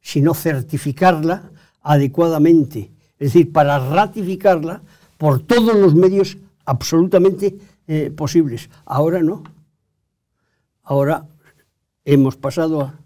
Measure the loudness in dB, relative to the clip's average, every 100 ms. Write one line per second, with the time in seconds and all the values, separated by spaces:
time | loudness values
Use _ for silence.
0 | -6 -2 0 0 -4 -6 -6 -8 -8 0
1 | 0 0 -2 -6 -10 -20 _ _ 0 0
2 | 0 0 -2 2 4 4 0 -8 -16 _
3 | _ _ 0 2 2 2 2 0 -2 -2
4 | -2 -4 -8 -2 0 0 -2 -12 -18 _
5 | _ _ 0 0 0 2 2 4 4 6
6 | 4 2 -2 -6 -20 _ -6 -6 -2 0
7 | 2 2 2 0 -6 -8 -20 _ -8 -6
8 | -6 -6 -2 0 0 -4 -14 _ -8 -2
9 | -2 0 -2 -4 -12 _ _ _ _ _
10 | _ _ _ _ _ _ _ _ _ -2
11 | 0 -4 -8 _ _ _ _ _ _ _
12 | 0 2 2 -2 -8 -4 -4 -4 -6 -10